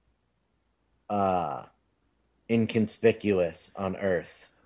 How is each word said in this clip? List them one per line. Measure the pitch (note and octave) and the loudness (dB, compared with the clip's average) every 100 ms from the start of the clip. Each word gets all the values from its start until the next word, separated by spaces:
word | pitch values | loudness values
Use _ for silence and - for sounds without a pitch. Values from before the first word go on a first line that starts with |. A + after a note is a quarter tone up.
| _ _ _ _ _ _ _ _ _ _ - | _ _ _ _ _ _ _ _ _ _ -6
uh, | G#2 G2 F2+ D#2 C2 - _ _ _ _ _ _ _ - | 0 2 0 -2 -6 -12 _ _ _ _ _ _ _ -2
inconspicuous | A#2 A2 A#2 G#2+ - A2+ A2 G#2 F#2+ E2+ D#2+ - - | 0 2 0 0 2 2 4 0 2 0 -2 -12 -6
on | F#2+ F#2+ | -4 -2
Earth. | G2 F2 - - - _ | -2 -2 -4 -18 -20 _